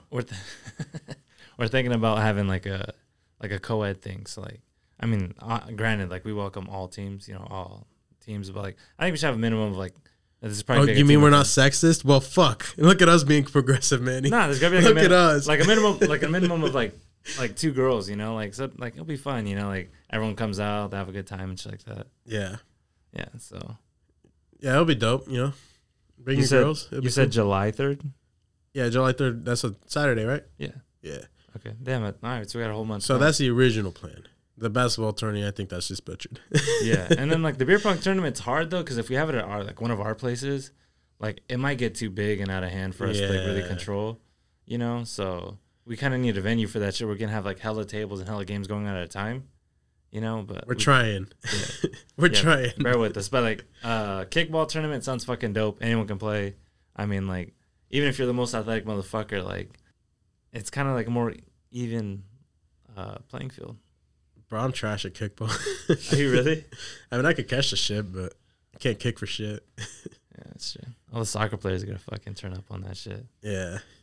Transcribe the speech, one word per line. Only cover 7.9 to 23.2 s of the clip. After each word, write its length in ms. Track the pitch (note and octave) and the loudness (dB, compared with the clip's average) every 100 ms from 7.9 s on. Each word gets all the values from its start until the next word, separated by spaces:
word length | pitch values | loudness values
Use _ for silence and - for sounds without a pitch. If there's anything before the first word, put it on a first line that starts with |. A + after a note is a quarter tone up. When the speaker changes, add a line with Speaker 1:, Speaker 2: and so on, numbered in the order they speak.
| _ _ _ - | _ _ _ -12
Speaker 1:
teams, 240 | G#2 G2 | -10 -8
but, 120 | G2 | -8
like, 140 | G2 - _ - | -8 -10 _ -4
I 60 | |
think 100 | E3+ | -2
we 40 | D#3 | 0
should 100 | D#3 | 0
have 80 | A2+ | 0
a 40 | |
minimum 320 | A2+ A2+ G#2+ | 0 0 -2
of, 60 | F#2+ | -4
like, 160 | F#2 - _ _ _ _ | -8 -10 _ _ _ _
this 100 | A2 | -8
is 100 | G#2 | -6
probably 200 | - B2+ | 2 4
Speaker 2:
Oh, 20 | C#3+ | 6
Speaker 1:
big 100 | C#3+ | 8
Speaker 2:
you 60 | C#3+ | 8
mean 160 | D3 | 10
we're 60 | D3 | 10
Speaker 1:
team 20 | C#3+ | 8
Speaker 2:
not 60 | C#3 | 8
sexist? 580 | - C3+ - E3 D#3+ C3 | 6 6 6 4 4 6
Well, 160 | C3+ | 6
fuck. 520 | C3+ F#3 D3+ - - - | 6 4 4 2 -6 6
Look 240 | E3 F#3+ | 8 10
at 80 | E3+ | 10
us 140 | E3+ C#3+ | 8 8
being 180 | D3+ | 4
progressive, 580 | C#3 C#3+ B2+ C3+ - C3 | 4 2 4 4 2 0
Manny. 280 | B2+ C3 C#3 | 0 0 2
Speaker 1:
Nah, 160 | A#3 D#3 | 4 4
there's 120 | C3+ | 4
gotta 180 | E3 F3+ | 4 8
be, 40 | |
like, 40 | F3 | 10
a 100 | G#3+ | 10
Speaker 2:
Look 80 | |
at 60 | F#3+ | 10
Speaker 1:
min-, 40 | F3+ | 10
Speaker 2:
us. 280 | E3+ D3 D3 | 8 6 4
Speaker 1:
like, 140 | D3+ | 4
a 40 | F3+ | 6
minimum, 320 | A3 G#3 - | 6 6 4
like, 240 | F#3 D3 | 4 4
a 60 | D#3+ | 2
Speaker 2:
<laughs> 0 | |
Speaker 1:
minimum 340 | F3 F3 E3 | 2 2 2
of, 100 | D3 | 0
like, 200 | C3 A2 - - _ - - | 0 -2 -4 -20 _ -12 -6
like, 180 | A#2+ G2 | -6 -2
two 140 | D#3+ | -2
girls, 360 | C3 C3 A#2 F#2+ | 2 2 2 -2
you 60 | G2+ | -6
know, 200 | G#2+ A2+ | -6 -6
like, 180 | G#2 | -6
so, 180 | G#2+ C3+ - | -6 -10 -8
like, 160 | A#2+ | -12
it'll 120 | C3+ D#3+ | -10 -10
be 120 | C#3+ | -8
fun, 280 | C#3 B2 G#2 | -6 -4 -4
you 80 | G2+ | -4
know, 100 | G2+ | -4
like, 240 | F#2+ F2+ - _ | -6 -8 -14 _
everyone 260 | A2 A2 G2+ | -4 -4 -4
comes 240 | A2+ G2 | -4 -4
out, 320 | G#2 G#2 G#2 | -4 -4 -6
they 60 | G2 | -8
have 120 | F#2+ | -8
a 40 | |
good 140 | G2 F#2+ | -10 -10
time 220 | F#2+ F#2+ | -10 -10
and 100 | F#2 | -10
shit 140 | G#2 | -12
like 100 | G#2 | -14
that. 240 | A2+ G#2 - _ - | -14 -16 -16 _ -8
Speaker 2:
Yeah. 320 | G#2+ F#2 A2 - _ _ _ _ | -6 -6 -10 -18 _ _ _ _
Speaker 1:
Yeah, 120 | - | -12